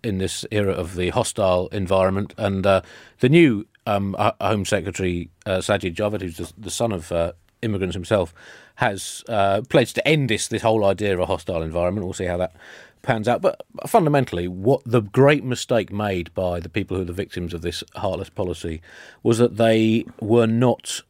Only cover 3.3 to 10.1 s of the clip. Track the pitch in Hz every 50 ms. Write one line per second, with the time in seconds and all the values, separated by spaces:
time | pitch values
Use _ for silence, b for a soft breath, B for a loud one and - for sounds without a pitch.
3.3 | 147 175 170 143 113 101 - _ _ _ _ 113 104 101 98 98 95 - 104 107
4.3 | - _ 101 95 110 104 95 - 110 98 82 98 90 - 95 90 87 87 82 -
5.3 | _ _ _ 107 95 92 92 - 104 95 101 92 82 - 104 104 107 104 98 90
6.3 | 82 - 87 - - - 110 90 - - 117 117 104 87 76 - 87 85 85 85
7.3 | - _ _ _ _ _ - 113 104 95 95 90 80 95 87 - 113 101 90 82
8.3 | B B B B B B B B B - - 117 101 95 - - - - - -
9.3 | 117 104 98 98 98 107 131 - - 156 123 - - - - 143